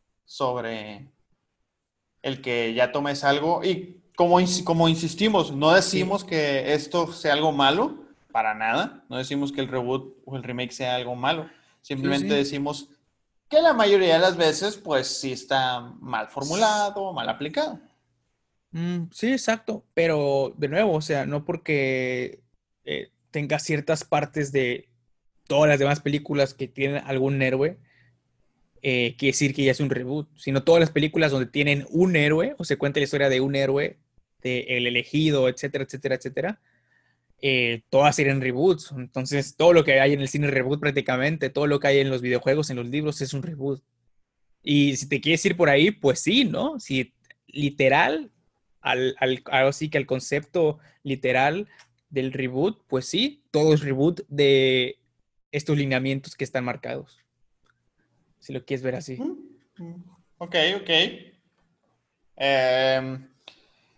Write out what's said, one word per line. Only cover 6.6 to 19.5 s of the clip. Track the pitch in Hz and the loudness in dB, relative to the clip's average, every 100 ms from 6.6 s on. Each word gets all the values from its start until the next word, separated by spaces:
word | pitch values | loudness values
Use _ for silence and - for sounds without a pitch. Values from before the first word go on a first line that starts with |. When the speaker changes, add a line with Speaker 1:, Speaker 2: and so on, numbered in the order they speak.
| 131 | 0
Speaker 1:
esto | 151 151 175 165 | -2 -2 -2 -2
sea | - 156 | -2 0
algo | 143 156 | 2 2
malo, | 143 135 170 294 - - _ _ | 2 2 2 -2 -6 -18 _ _
para | 117 110 | -2 -2
nada. | 107 110 131 214 - - | -2 -2 -2 -4 -8 -10
No | 127 | -8
decimos | 127 143 139 | -4 -4 -4
que | 143 | -4
el | 123 | -4
reboot | 127 123 135 135 - - | -4 -4 -4 -6 -20 -14
o | 135 | -12
el | |
remake | 123 123 123 | -8 -8 -8
sea | - 127 127 | -6 -4 -4
algo | 120 | -6
malo. | 123 131 165 165 - _ _ | -4 -4 -4 -8 -18 _ _
Speaker 2:
Sí, | - | -10
Speaker 1:
Simplemente | 135 135 139 139 | -4 -2 -2 0
Speaker 2:
sí. | |
Speaker 1:
decimos | 143 139 143 143 143 - _ _ _ _ _ _ | 0 0 -4 -6 -8 -14 _ _ _ _ _ _
que | 302 | 6
la | 330 | 6
mayoría | 240 208 202 180 | 6 6 6 6
de | 160 | 6
las | 185 175 | 4 4
veces, | 156 147 202 - | 2 2 -4 -6
pues, | 170 135 123 | -2 -2 -2
sí | - 135 | -4 -6
está | 127 - 135 127 123 | -8 -2 0 0 -4
mal | 120 - 127 113 110 | -10 -16 -8 -6 -6
formulado, | 139 139 180 220 208 202 202 190 | -8 -6 0 2 2 -2 -4 -8
mal | 147 113 | -6 -6
aplicado. | 113 147 285 311 214 - _ _ _ _ _ _ _ _ | -6 -6 -4 -4 -6 -18 _ _ _ _ _ _ _ _
Speaker 2:
Mm, | 165 175 175 170 | -8 -6 -6 -8
sí, | - 226 | -4 -2
exacto. | 262 - | -2 -2